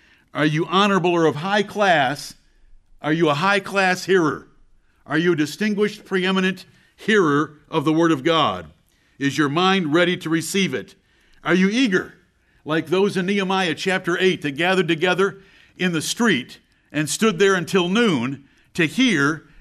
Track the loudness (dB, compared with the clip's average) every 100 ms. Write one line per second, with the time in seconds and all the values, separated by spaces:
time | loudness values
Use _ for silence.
0 | _ _ _ -2 0 0 0 0 2 2
1 | 2 2 2 0 -2 -2 -2 0 2 4
2 | 2 -2 -10 -18 _ _ -20 -20 _ -8
3 | -4 0 0 2 0 0 -2 0 0 0
4 | 0 2 2 -2 -10 _ _ _ _ _
5 | -4 0 0 0 -2 -4 -4 0 -2 -4
6 | -6 -2 0 0 0 -4 -12 _ _ -10
7 | 0 2 4 0 -2 -8 -6 -2 0 2
8 | 2 2 0 2 0 -2 -10 -20 _ _
9 | _ -6 -4 0 0 2 2 2 2 2
10 | 2 -2 -4 -4 -2 -2 -2 -4 -10 -20
11 | _ _ _ _ 0 2 2 2 0 0
12 | -4 -16 _ _ _ _ -6 -4 0 0
13 | 2 0 -2 -2 0 -2 -2 -2 -2 -2
14 | -2 0 0 0 -4 -2 0 0 0 0
15 | 0 2 0 -4 -20 -20 _ -4 -2 -2
16 | -4 -2 0 0 -4 -18 _ _ _ -6
17 | -4 0 0 4 2 2 0 0 0 2
18 | 2 0 -2 -8 -14 _ _ -4 -2 0
19 | 2 2 0 -2 -10 -14